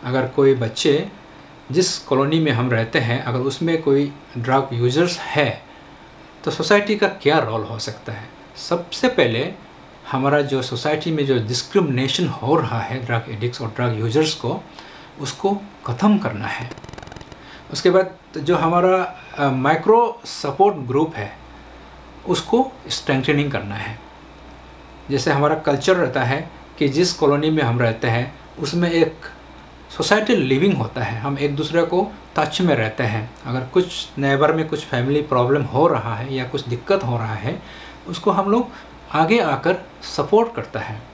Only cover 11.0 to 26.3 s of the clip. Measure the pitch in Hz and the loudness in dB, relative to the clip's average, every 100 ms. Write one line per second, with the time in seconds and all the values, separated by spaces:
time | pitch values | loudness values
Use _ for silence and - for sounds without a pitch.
11 | 165 156 139 127 107 120 - 202 165 127 | -2 -2 0 0 0 -4 0 0 2 0
12 | 135 - 165 - 117 165 127 117 113 131 | 0 0 -2 -2 0 2 2 -4 -4 -8
13 | 117 117 - 107 120 123 110 107 120 110 | -4 -4 -4 -6 -6 -6 -10 -4 -2 -2
14 | 117 131 156 - 120 175 - - - - | 0 2 0 -2 -6 -6 -10 -20 -20 -20
15 | - - 139 - 196 202 - - - 123 | -20 -12 -12 -4 -2 -2 -6 -14 -8 0
16 | 202 208 - 110 107 - 120 - - - | 4 4 0 -6 -8 -8 -10 -12 -16 -18
17 | - - - - - - - 143 185 185 | -16 -18 -18 -20 -20 -20 -10 0 4 4
18 | 185 - - - 143 175 165 175 180 185 | 2 -6 -16 -8 0 2 4 4 4 2
19 | 175 - - - 143 131 131 160 180 226 | 0 -8 -16 -2 0 2 2 2 4 4
20 | 240 - - - 143 139 196 170 123 131 | 4 -2 -12 -8 -6 2 2 2 -2 0
21 | 160 131 101 - - - - - - - | 0 -4 -10 -12 -20 -20 -20 -20 -20 -20
22 | - - - 180 - 233 262 - - - | -20 -16 -4 -2 2 2 2 -2 -8 -8
23 | - 135 131 147 147 113 101 104 - 113 | -2 -2 2 0 0 -4 -6 -8 -10 -12
24 | - - - - - - - - - - | -16 -20 -20 -20 -20 -20 -20 -20 -20 -20
25 | - 139 143 139 147 156 - 139 - 185 | -4 -2 2 2 2 2 0 0 2 2
26 | 139 135 123 | 2 0 0